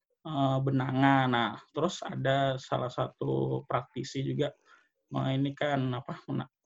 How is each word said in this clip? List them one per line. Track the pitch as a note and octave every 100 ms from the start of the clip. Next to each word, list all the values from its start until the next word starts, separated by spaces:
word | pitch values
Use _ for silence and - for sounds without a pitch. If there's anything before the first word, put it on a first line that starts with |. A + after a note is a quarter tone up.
| _ _ D#3+
eh, | D3+ C3+ C3+ C3+
Benanga. | C3+ C3 C3 C#3 C#3 C3
Nah, | B2 A2+ A2+ -
terus | D3 E3+ -
ada | - C3+ C3+ C3+ C3+ C3
salah | - C3+ B2+
satu | - - - C#3 C3+ C3 C3 C3+
praktisi | B2 C3 B2+ C3 C#3 C3+
juga, | C3 D3 - _ - _ _ _
eh, | C#3 C3 C3+
ini | C#3
kan, | C#3 D3 C#3 C3
apa, | B2 - D#3+ -
mena-, | - - _